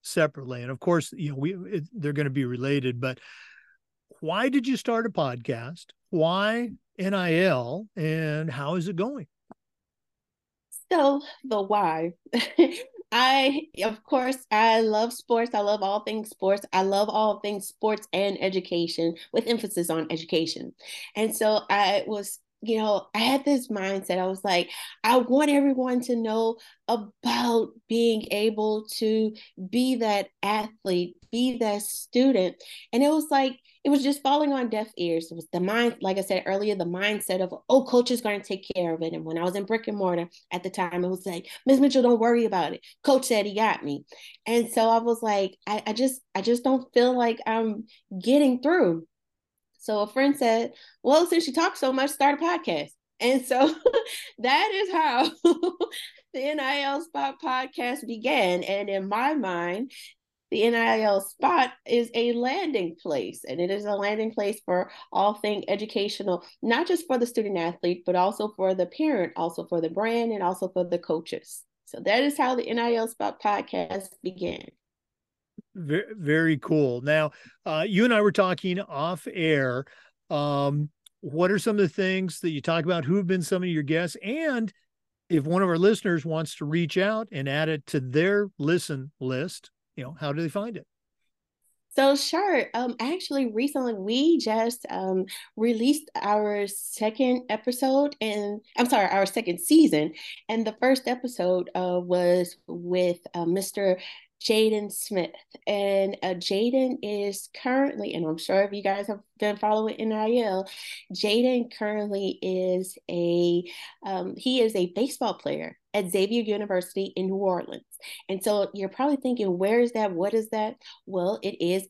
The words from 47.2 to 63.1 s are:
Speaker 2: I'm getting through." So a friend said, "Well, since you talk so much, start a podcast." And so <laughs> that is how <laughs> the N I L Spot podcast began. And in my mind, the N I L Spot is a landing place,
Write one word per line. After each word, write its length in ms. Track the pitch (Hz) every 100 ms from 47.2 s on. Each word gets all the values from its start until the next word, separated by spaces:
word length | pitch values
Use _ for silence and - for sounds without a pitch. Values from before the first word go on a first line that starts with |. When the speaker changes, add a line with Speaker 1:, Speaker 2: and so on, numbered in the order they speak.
| 233 233 -
Speaker 2:
I'm 380 | 226 220 214 - _ - 190
getting 440 | 220 277 285 247
through." 440 | 277 349 202 165 160 _ _ _ _ _ _ _
So 220 | - 214
a 60 | 208
friend 280 | 262 277 285
said, 360 | 240 226 233 - - _
"Well, 220 | - 302 349
since 200 | 339 330
you 60 |
talk 240 | 262 349 -
so 160 | 262
much, 180 | 262 277
start 300 | - 277 285
a 20 |
podcast." 480 | 330 349 330 160 147 _ _ -
And 260 | 233 262 254
so 260 | 254 294 330 - 453 440
<laughs> 320 | - - -
that 300 | 240 285 415
is 160 | 381 392
how 400 | 359 311 247 330 -
<laughs> 0 | 339 - 359 - 453 - - - _
the 80 | 262
N 160 | 269 302
I 220 | 262 285
L 200 | 277 277
Spot 340 | 339 277 277 269
podcast 640 | 320 254 262 - 240 277
began. 600 | 220 226 240 285 190 180
And 260 | - 196 202
in 180 | 196 190
my 260 | 208 269
mind, 580 | 311 190 175 175 190 262 - - _ _ _ -
the 140 | 185
N 100 | 226
I 280 | 233 226 226
L 180 | 214 196
Spot 500 | 196 - 269 349 254 - -
is 240 | 240 233
a 180 | 233 240
landing 640 | 233 247 311 349 247 170 165
place, 440 | -